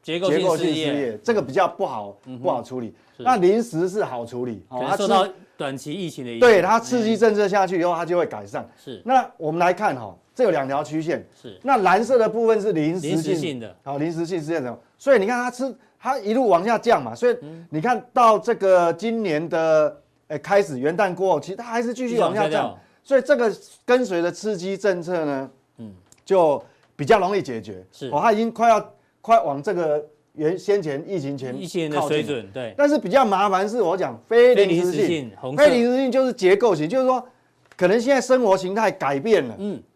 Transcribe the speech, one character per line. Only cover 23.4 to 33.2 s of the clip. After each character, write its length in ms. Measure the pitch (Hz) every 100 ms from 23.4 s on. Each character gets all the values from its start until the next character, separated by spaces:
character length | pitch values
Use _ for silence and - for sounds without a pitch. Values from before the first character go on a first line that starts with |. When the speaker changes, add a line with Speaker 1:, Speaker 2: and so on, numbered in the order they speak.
| 233 180 - _
Speaker 2:
跟 220 | - 247 240
随 160 | 175
着 100 | 175
刺 240 | 170 214 202
激 220 | 185 190
政 240 | 208 180
策 240 | 165 180 151
呢， 240 | 139 131 _ _ _
Speaker 1:
嗯。 120 | 110 92 _ _
Speaker 2:
就 400 | - 190 160 135 - _ _ -
比 80 |
较 140 | 139 220
容 180 | 185 202
易 60 |
解 180 | 127 117
决。 240 | 101 92 92
Speaker 1:
是。 180 | _ 135
Speaker 2:
哦， 100 | 143
它 100 | 214
已 60 | 214
经 140 | 226
快 180 | 226 233
要， 240 | 220 - _ _ _
快 180 | - 226
往 220 | 156 139
这 100 | 175
个 320 | 175 160 151 147 _ _
原-， 220 | - 156 180
先 200 | 180 202
前 240 | 156 139 165
疫 120 | 190
情 160 | 139 139
前 240 | 127 123
Speaker 1:
疫 60 | 180
情 240 | 185 156
的 100 | 147
水 200 | 147 151
准， 140 | 147 135
Speaker 2:
靠 60 |
近 40 | 98
了。 60 |
Speaker 1:
对。 200 | 120 117 101
Speaker 2:
但 100 | 285
是 100 | 294
比 120 | 185
较 160 | 247